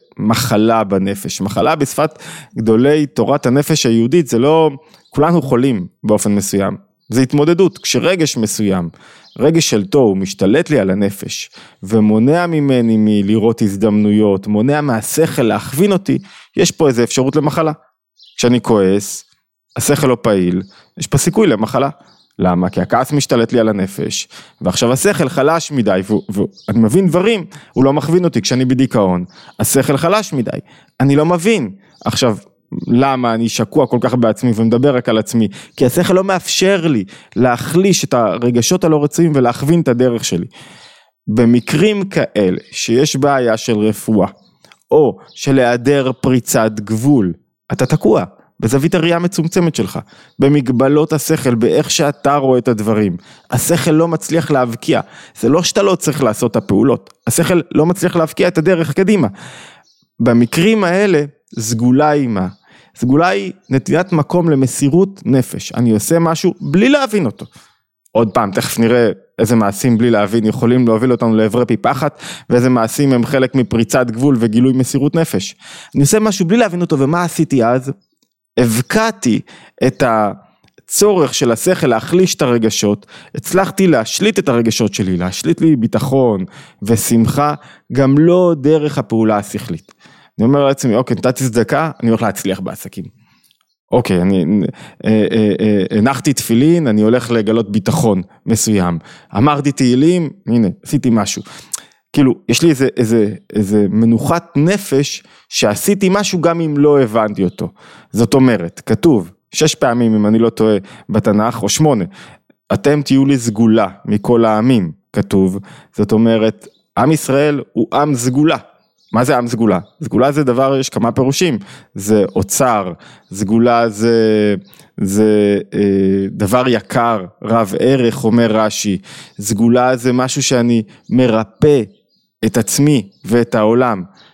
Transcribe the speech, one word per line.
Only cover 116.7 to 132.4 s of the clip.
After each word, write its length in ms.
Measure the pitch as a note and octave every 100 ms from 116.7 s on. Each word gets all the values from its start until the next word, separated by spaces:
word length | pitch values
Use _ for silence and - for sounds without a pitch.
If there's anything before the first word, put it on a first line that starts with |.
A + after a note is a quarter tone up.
| _ _ -
עם 140 | C3
ישראל 500 | D#3 - C3+ D3 C#3+ -
הוא 140 | - -
עם 220 | B2 D3 C3
סגולה. 420 | B2 B2+ D3+ C#3 - _ _ _ _
מה 100 | A2
זה 140 | B2 C3
עם 100 | A#2+
סגולה? 320 | A#2 A2+ F2+ F#2+ _
סגולה 280 | B2+ G#2+ C3+
זה 120 | C#3+
דבר, 340 | C3+ A#2+ C3+ C3+
יש 120 | C3+
כמה 220 | - A#2
פירושים. 460 | A#2+ C3 C#3 F3+ A2+ - - - -
זה 300 | G2+ G#2+ F#2 A2
אוצר, 580 | - - C3 A2 F#2 E2 - - _
סגולה 560 | G2 G2+ A2+ A#2+ A#2 A#2
זה, 680 | G2+ A2+ A#2 A2 G#2+ G#2 G2 G2 - _ -
זה, 640 | G2 G2 G#2+ G#2 G#2 G2+ -
אה, 520 | G2+ G2+ G2 F#2+ G2 G2
דבר 380 | G2 G2+ B2 B2+
יקר, 580 | A2+ - C3 A#2 A2 F2+ -
רב 300 | G#2 A#2 G#2 -
ערך, 440 | B2+ C3+ A#2 -
אומר 280 | A2+ A#2 A#2
רש"י. 460 | G#2+ G#2+ - G#2+ F#2+ - - - -
סגולה 540 | G2+ G#2 A#2 B2 B2+ B2+
זה 180 | B2+
משהו 300 | B2 B2+ C#3+
שאני 400 | C3 B2+ A#2+ A#2 G#2+ - -
מרפא 720 | B2 B2+ A2 G#2+ _ D3+ C#3+ G#2 _ _ _ _ _